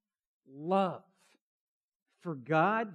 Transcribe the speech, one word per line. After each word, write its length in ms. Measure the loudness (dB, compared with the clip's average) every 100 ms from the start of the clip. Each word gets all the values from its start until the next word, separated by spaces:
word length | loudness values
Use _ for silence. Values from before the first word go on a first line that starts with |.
| _ _ _ _ _
Love 560 | -10 0 2 2 -4 -14 _ _ _ _ _ _ _ _ _ _ _
for 140 | -10 -10
God 580 | 0 2 4 2 -4